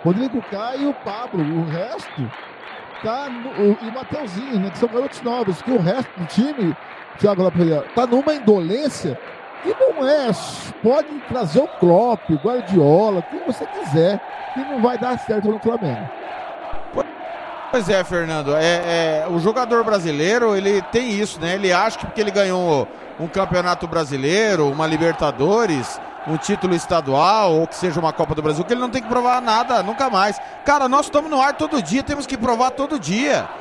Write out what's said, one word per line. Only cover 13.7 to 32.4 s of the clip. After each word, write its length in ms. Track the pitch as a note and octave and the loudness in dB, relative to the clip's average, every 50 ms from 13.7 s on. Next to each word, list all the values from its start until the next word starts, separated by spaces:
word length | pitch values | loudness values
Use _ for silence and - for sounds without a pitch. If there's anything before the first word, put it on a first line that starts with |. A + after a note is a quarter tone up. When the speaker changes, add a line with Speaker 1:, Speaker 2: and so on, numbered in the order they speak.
| - - G4 F3+ C#3 D#3+ D#3+ F3+ G3+ A3+ - - - - - - - | -8 -8 -6 0 2 4 4 4 4 0 -4 -8 -12 -10 -10 -8 -8
Speaker 1:
que 60 | B3 | -8
não 220 | C4+ C#4+ D4 B3+ | -6 -4 -2 2
vai 160 | G#3+ B3 B3 A3+ | 2 2 2 0
dar 180 | A#3+ B3 B3+ A#3+ | -2 -2 -4 -4
certo 320 | - - A3 G#3+ G3+ G#3+ | -4 -2 -2 -2 0 -2
no 100 | G#3+ G#3+ | -2 0
Flamengo. 480 | - A3+ A#3 A#3 A3 D#3 B2 A2 - C3+ - - - - - - - - - - - - - - - - - - C#5 - - - - - - - - - - - - - | -2 -2 -2 -2 -2 -4 -4 -4 -6 -10 -10 -12 -12 -12 -12 -10 -10 -12 -12 -12 -10 -6 -6 -4 -6 -4 -4 -4 -4 -4 -6 -12 -12 -12 -12 -12 -12 -12 -12 -12 -10 -2
Speaker 2:
Pois 200 | - B3+ G#3+ E3+ | -2 -2 0 2
é, 120 | G3+ F#3+ F3+ | 0 0 0
Fernando, 520 | - F3+ F3 E3+ D#3+ D#3+ D#3 D3 C#3 D3 | 0 -2 -2 -2 -2 -2 -4 -2 0 0
é, 680 | D3+ D#3 E3 F3 E3+ F3 E3+ E3+ E3+ E3 D#3+ D#3 D3+ D#3 | 2 2 2 2 2 0 0 0 0 2 2 0 0 -2
é, 20 | F3 | 0
o 100 | F3 F3 | -2 0
jogador 440 | D#3+ G3+ A3 B3+ B3+ A3+ A#3+ A#3 A3+ | 2 2 0 0 0 2 2 2 2
brasileiro, 720 | A3 G#3+ G3+ E3 E3 D3+ C#3+ D3+ F3 G#3+ A#3+ A#3 A3+ G#3 | 2 2 0 0 0 0 0 2 2 2 2 2 2 2
ele 260 | G3 G3 G3 G#3 G3 F#3 | 2 2 2 2 2 0
tem 260 | - - A3+ B3+ B3 | 0 0 0 0 0
isso, 320 | G#3 G3 G#3 G3+ - E3 | -2 -2 -2 -4 -4 -6
né? 140 | D#3 E3+ F3+ | -4 -2 -2
Ele 180 | G3 G3+ F#3+ F3+ | 0 2 2 4
acha 240 | F3 G3+ A3+ A3 - | 4 2 2 -2 -4
que 80 | - | -10
porque 160 | - - - | -10 -4 -2
ele 100 | G#3 G#3 | -2 0
ganhou 560 | F#3 G3+ G3+ F#3+ F#3 F#3 F3+ F3 D#3 C#3 A#2+ - - - - - - - | 2 2 2 2 2 0 2 4 4 2 2 -2 -6 -16 -16 -16 -10 -8
um 80 | D#3+ E3+ | -8 -4
campeonato 600 | - F#3+ G3 F3+ E3+ F3+ F3 F3+ F3 F3 F3+ E3+ | -2 -2 0 2 2 0 2 2 0 0 -2 -4
brasileiro, 840 | D#3+ E3+ D#3+ C3+ C#3 C3+ C3 C#3+ E3+ G3+ A3+ A3 G3+ E3+ D3+ C#3+ | -2 -2 -2 0 -2 -2 0 2 2 2 2 2 2 2 2 2
uma 160 | C#3 D3 D#3+ D#3+ | 2 0 0 0
Libertadores, 1120 | D#3+ D3+ D#3+ E3+ E3 D#3+ E3+ D3 C#3 - C3+ D#3+ G3+ A3+ A#3+ G3+ E3 C#3 A#2 - - - - - - - - - | 2 2 2 2 2 2 0 -2 0 2 2 2 4 4 2 2 0 -2 -2 -4 -8 -10 -12 -14 -14 -12 -6 -4
um 100 | D#3 D#3+ | -4 -4
título 380 | - - G3+ G3+ - F#3 F3+ | 0 -2 -2 0 0 0 0
estadual, 800 | E3+ - - F#3 E3+ D3+ C3+ C3 C#3 D#3 F3+ G#3 A3 G#3+ F#3 E3 | 0 0 0 0 0 0 2 2 4 4 4 4 4 4 4 4
ou 140 | D#3 E3 D#3+ | 2 2 0
que 80 | - | -4
seja 240 | - - F#3 D#3+ E3 | -4 -2 -2 -2 0
uma 140 | E3 D#3+ D3+ | 0 0 0
Copa 220 | - E3 D3 D#3 | 0 -2 -2 -2
do 60 | D3+ | -2
Brasil, 220 | D3+ D3+ D3+ D3 F3+ | 0 0 0 0 0
que 80 | F3+ | 0
ele 80 | A#3+ B3 | 0 0
não 100 | B3+ B3 | 0 -4
tem 120 | G#3+ C4 | -4 -6
que 80 | A#3+ A3 | -4 -2
provar 320 | A#3+ B3 B3 B3 B3 B3+ | -2 0 2 2 2 2
nada, 420 | B3 A#3+ G#3+ A3 B3 B3+ B3+ A3 F3 | 2 2 2 2 2 2 2 0 0
nunca 260 | F#3+ A3+ A3+ C4+ C4 | 0 -2 -2 -2 0
mais. 300 | A3 F#3+ F#3+ G#3 G3+ - - - - - - | 2 4 2 2 2 -2 -8 -14 -14 -6 2
Cara, 240 | - C#4+ D4 C#4 B3+ | 2 4 4 4 4
nós 200 | B3 C#4+ D4 - | 4 2 2 4
estamos 220 | - D4 D4+ D#4+ | 0 0 0 2
no 120 | D#4 C4+ | 2 2
ar 140 | C4 C#4+ C#4+ | 2 2 2
todo 260 | - D#4 D4+ D#4 D4 | 0 -4 -2 -2 -2
dia, 220 | G3 D3 F3+ C4+ C4+ | -2 0 -2 -2 0
temos 220 | - D4 C#4+ C#4 | -2 -6 -6 -4
que 120 | - C4+ | -6 -6
provar 340 | B3 | -4